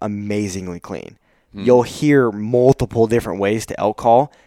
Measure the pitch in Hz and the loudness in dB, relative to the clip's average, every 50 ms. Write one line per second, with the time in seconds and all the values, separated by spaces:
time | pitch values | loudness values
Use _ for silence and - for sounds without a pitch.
0 | - 107 104 104 104 104 104 104 104 98 90 98 92 90 87 87 - - 95 67 | -8 -8 -6 -8 -6 -6 -4 -4 -4 -4 -6 -8 -10 -10 -12 -12 -12 -12 -14 -12
1 | 50 50 - _ _ _ _ _ _ _ - 101 101 120 123 123 117 117 - - | -14 -16 -20 _ _ _ _ _ _ _ -14 -4 2 4 4 4 4 0 -6 -2
2 | 151 147 143 139 123 113 101 104 107 110 123 123 123 131 135 - 123 - - 117 | 0 4 4 4 4 2 -2 -4 -6 -2 0 4 4 4 4 4 0 -4 0 0
3 | 113 107 120 117 - 110 87 98 101 101 110 110 - - - - 101 104 107 - | 2 2 2 -2 -2 -4 -6 -2 -2 -2 -2 -2 -6 -10 -6 -2 -2 -2 -2 0
4 | - 117 117 127 147 - _ _ _ | 2 4 4 4 2 0 _ _ _